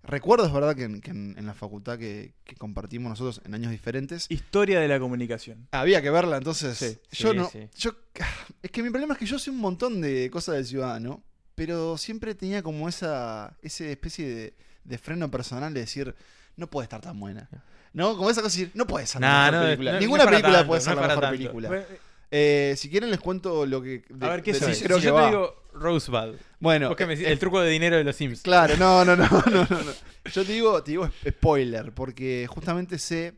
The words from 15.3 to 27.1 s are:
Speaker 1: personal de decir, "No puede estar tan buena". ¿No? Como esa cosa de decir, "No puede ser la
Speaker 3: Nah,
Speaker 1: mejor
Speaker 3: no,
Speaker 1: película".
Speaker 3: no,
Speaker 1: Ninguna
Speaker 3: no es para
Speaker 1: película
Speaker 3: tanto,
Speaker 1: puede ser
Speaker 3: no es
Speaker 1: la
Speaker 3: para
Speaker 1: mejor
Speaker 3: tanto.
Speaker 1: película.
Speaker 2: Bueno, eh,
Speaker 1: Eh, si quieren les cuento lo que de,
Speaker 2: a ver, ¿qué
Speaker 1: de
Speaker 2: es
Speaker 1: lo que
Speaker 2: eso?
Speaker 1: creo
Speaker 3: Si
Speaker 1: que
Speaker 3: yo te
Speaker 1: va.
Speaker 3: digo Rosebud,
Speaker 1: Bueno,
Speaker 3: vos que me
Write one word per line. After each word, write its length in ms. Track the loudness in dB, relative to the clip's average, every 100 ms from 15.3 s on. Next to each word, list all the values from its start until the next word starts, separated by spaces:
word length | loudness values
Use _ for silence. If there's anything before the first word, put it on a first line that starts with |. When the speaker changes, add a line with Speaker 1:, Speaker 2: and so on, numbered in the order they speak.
Speaker 1:
personal 440 | -6 -8 -8 -8
de 60 | -8
decir, 340 | -8 -8 -10 -12 -20 _ _ -16
"No 140 | -10
puede 140 | -8
estar 180 | -10 -12
tan 180 | -14 -12
buena". 260 | -12 -14 -16 -20 _ -20 _
¿No? 240 | -2 -2 0
Como 140 | 0
esa 100 | 0
cosa 160 | -2 -4
de 60 |
decir, 80 | -6
"No 120 | -6 -4
puede 200 | -4 -6
ser 140 | 0
la 60 | 4
Speaker 3:
Nah, 160 | 6 6
Speaker 1:
mejor 80 | 4
Speaker 3:
no, 40 | 2
Speaker 1:
película". 260 | 2 0
Speaker 3:
no, 80 | 0
Speaker 1:
Ninguna 160 | 2 6
Speaker 3:
no 60 |
es 20 |
para 120 | 8 8
Speaker 1:
película 200 | 8 6
Speaker 3:
tanto, 80 | 6
Speaker 1:
puede 120 | 2
ser 140 | 2
Speaker 3:
no 0 |
es 20 | 0
Speaker 1:
la 60 |
Speaker 3:
para 60 | 2 2
Speaker 1:
mejor 20 |
Speaker 3:
tanto. 120 | 0 -2
Speaker 1:
película. 300 | -6 -8 -6
Speaker 2:
Bueno, 160 | -6 -8
eh, 80 | -18 -20 -20 -4
Speaker 1:
Eh, 420 | 2 4 4 2 -2
si 120 | -2
quieren 220 | -2 0
les 80 | -4
cuento 480 | -2 -6 -4 -2 -2
lo 160 | -2
que 220 | -6 -12 _
de, 160 | -6 -4
Speaker 2:
a 20 |
ver, 120 | -2
¿qué 80 | -2
Speaker 1:
de 60 | 0
Speaker 2:
es 40 |
Speaker 1:
lo 40 | 0
que 40 |
Speaker 2:
eso? 120 | 0
Speaker 1:
creo 120 | 2 4
Speaker 3:
Si 20 |
Speaker 1:
que 40 | 6
Speaker 3:
yo 60 | 6
te 40 |
Speaker 1:
va. 60 | 6
Speaker 3:
digo 300 | 4 0 -6 -20
Rosebud, 640 | -6 0 0 0 -4 -4 -12 -20 -2
Speaker 1:
Bueno, 260 | 2 4 2
Speaker 3:
vos 80 | 0
que 80 |
me 100 | -2